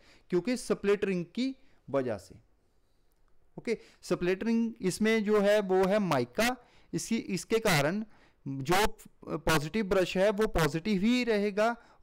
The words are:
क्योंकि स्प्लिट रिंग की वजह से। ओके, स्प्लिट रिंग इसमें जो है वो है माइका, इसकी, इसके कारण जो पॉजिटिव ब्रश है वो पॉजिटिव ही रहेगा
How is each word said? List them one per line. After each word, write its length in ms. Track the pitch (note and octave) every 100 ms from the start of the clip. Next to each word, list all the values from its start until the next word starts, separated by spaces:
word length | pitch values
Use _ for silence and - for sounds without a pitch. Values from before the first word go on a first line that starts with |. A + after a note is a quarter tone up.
| - - -
क्योंकि 220 | F3+ A#3+ B3
स्प्लिट 480 | - G3+ G3+ G3+ G3
रिंग 200 | F3+ E3
की 280 | - C4+ - - _ -
वजह 300 | C3+ B2 G2+
से। 180 | - - _ _ _ _ _ _ _ _ _ - _ -
ओके, 200 | - G#3+ - _
स्प्लिट 420 | - F3 F3 F#3+
रिंग 300 | A3+ A#3 A3+ -
इसमें 420 | F#3 - G#3+ A3+
जो 160 | G3+ G#3+
है 180 | G3 G#3+
वो 220 | F#3+ F#3 F#3+
है 140 | G#3+
माइका, 560 | F#3 C#3 B2 - A#3 B3+ - - _
इसकी, 240 | E3+ - A3+
इसके 420 | - F#3 - A3+
कारण 440 | A3 D3+ C#3+ G#3 A3 - _ _ C#3
जो 400 | C3+ C3+ - - - - _ -
पॉजिटिव 600 | D#3+ E3 D#3 D3+ A3 F#3+
ब्रश 300 | F#3+ F3+ F#3
है 120 | G3+
वो 180 | G#3 A3
पॉजिटिव 540 | E3+ D3+ D#3+ G#3+ F#3+
ही 220 | A3 B3
रहेगा 520 | A#3+ G#3 G#3 G3 A3+ A#3 - -